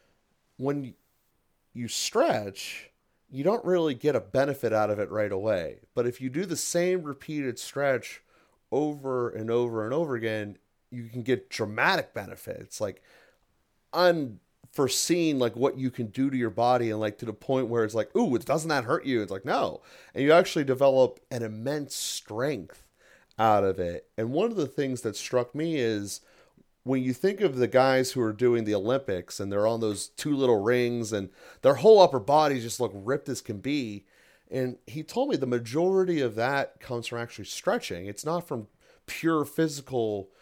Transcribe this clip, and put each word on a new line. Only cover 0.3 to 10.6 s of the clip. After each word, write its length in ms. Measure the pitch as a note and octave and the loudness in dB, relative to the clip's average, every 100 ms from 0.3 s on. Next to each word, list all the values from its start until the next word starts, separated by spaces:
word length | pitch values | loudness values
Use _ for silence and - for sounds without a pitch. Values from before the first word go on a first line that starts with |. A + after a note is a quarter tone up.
| _ _ - | _ _ -8
when 380 | C3+ C#3+ B2+ - _ _ _ _ _ _ _ | -4 -4 -6 -14 _ _ _ _ _ _ _
you 140 | A#2+ A#2 | -10 -8
stretch, 1040 | - - A3 D#4+ A2+ G2+ G2 - - - _ _ _ _ | -6 -2 0 2 0 -4 -10 -14 -14 -18 _ _ _ _
you 140 | C3 | -4
don't 200 | D3+ A3+ | 0 0
really 300 | D#3+ F3+ D#3+ | 2 2 2
get 220 | B2 D3 B2+ | 0 0 0
a 40 | |
benefit 520 | - C3+ C#3 C3+ A2+ | 0 0 0 0 0
out 180 | A2 G#2+ | 2 2
of 80 | G#2+ | 0
it 120 | F#2+ | -2
right 220 | G#2 G#2 | -2 -2
away. 480 | F#2+ A2 F#2+ D#2 G#1 _ | -2 -2 -2 -2 -10 _
But 120 | - A#2+ | -4 -2
if 140 | B2 | -2
you 100 | C3 | -6
do 160 | C#3 F#3+ | -6 -4
the 100 | D#3 | -4
same 460 | - F3 F3+ F#3 | -2 0 0 0
repeated 560 | D3+ C3+ - D3+ C3+ A#2 | -4 -12 -8 -6 -6 -8
stretch 640 | - C#3 C#3 B2+ - - _ _ _ _ - | -10 -4 0 0 -2 -18 _ _ _ _ -4
over 560 | B2+ D3+ D3 C3+ B2+ A#2+ | -2 -2 -4 -4 -2 -2
and 200 | G#2+ A2 | -4 -2
over 340 | A#2 A#2+ A2+ | 0 0 -2
and 80 | G#2+ | -2
over 220 | C#3+ D#3+ | -2 -2
again, 420 | A#2+ A2 G#2+ G#2 F#2+ | -2 -2 -4 -6 -12